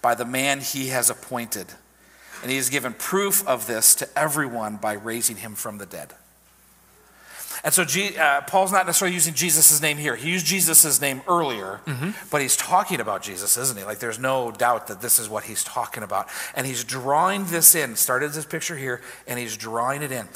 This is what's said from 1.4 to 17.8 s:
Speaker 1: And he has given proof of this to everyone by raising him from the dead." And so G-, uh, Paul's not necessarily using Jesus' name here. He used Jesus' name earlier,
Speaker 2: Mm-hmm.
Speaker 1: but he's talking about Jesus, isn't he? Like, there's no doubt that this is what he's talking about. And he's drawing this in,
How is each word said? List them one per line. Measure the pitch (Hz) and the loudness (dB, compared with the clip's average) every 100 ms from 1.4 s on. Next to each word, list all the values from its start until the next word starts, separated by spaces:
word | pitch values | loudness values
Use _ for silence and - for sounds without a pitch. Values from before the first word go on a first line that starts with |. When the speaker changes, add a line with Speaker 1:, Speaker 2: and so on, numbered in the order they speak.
| 117 104 87 - _ _ _ - - - | -6 -8 -10 -16 _ _ _ -20 -20 -12
Speaker 1:
And | 120 | -4
he | 135 | -2
has | 123 | 0
given | 139 123 | -2 -4
proof | 110 - 190 202 196 - | -6 -2 0 2 0 0
of | 127 113 | -2 -2
this | 113 - - | 2 4 4
to | - - | 2 0
everyone | 156 143 139 117 107 107 | 0 0 -2 -2 -6 -4
by | 107 | -4
raising | 104 110 117 113 104 | -4 -4 -2 -2 -4
him | 110 101 | -10 -10
from | 117 104 | -10 -10
the | 98 | -12
dead." | 85 69 - _ _ _ _ _ _ _ _ _ - - - - - | -14 -14 -18 _ _ _ _ _ _ _ _ _ -20 -20 -16 -12 -6
And | 151 | 2
so | 151 156 | 2 4
G-, | 151 202 165 | 2 0 2
uh, | 156 143 | 4 4
Paul's | 143 190 190 | 4 2 4
not | 196 180 | 4 4
necessarily | 170 185 | 2 2
using | 180 165 139 | 2 0 0
Jesus' | 170 156 151 151 | 2 6 6 6
name | 151 147 | 2 0
here. | 151 117 | -2 -4
He | 147 | -2
used | 185 151 | -2 0
Jesus' | 190 180 156 160 135 | 0 4 6 6 4
name | 143 135 151 | 0 -2 0
earlier, | 175 151 113 95 98 - | 2 2 -2 -6 -8 -8
Speaker 2:
Mm-hmm. | 127 160 214 - | -6 -6 -8 -2
Speaker 1:
but | 147 | 0
he's | 131 - | 2 0
talking | - 180 208 165 | 2 2 2 -2
about | 107 98 | -2 -4
Jesus, | - 90 101 120 | -6 -6 0 0
isn't | 135 107 | 0 -2
he? | |
Like, | 98 107 | -8 -6
there's | 120 110 | -6 -4
no | 131 131 117 | -2 0 -2
doubt | 107 120 117 - | 0 2 2 -2
that | 95 | -8
this | 117 - | 0 0
is | 110 | 0
what | 107 | -6
he's | - 104 | -6 -6
talking | - 127 110 - | -4 -4 -6 -6
about. | 104 98 - - - - | -4 -4 -4 -8 -8 -6
And | 131 | -6
he's | 120 | -6
drawing | 117 131 127 147 185 196 190 | -6 -6 0 2 4 0 -2
this | 170 160 | 4 6
in, | 170 | 6